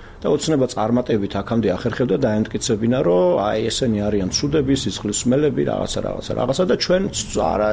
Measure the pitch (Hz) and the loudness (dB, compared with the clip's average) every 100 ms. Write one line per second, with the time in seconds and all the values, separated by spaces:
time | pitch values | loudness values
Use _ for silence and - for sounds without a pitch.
0 | - - - 147 156 151 127 - 107 120 | -20 -6 0 0 2 2 0 0 0 0
1 | 123 110 98 101 98 117 107 92 117 - | 2 0 0 -4 -2 0 2 0 -2 0
2 | 127 95 127 107 110 - - 107 113 127 | 0 2 2 2 0 -2 -2 0 2 2
3 | 165 180 180 175 101 110 113 - 127 104 | 2 4 4 2 2 0 -2 -2 0 0
4 | 104 101 95 - 147 156 135 135 101 - | 0 0 0 -2 0 0 2 0 -2 -4
5 | 104 104 123 135 151 127 71 50 95 - | -4 -2 0 2 2 0 0 -2 -2 -4
6 | 98 - - 110 123 135 185 226 - 185 | -4 -6 -6 -2 0 0 0 0 2 0
7 | 196 - 107 208 - 95 107 | 0 -4 -4 -2 0 0 0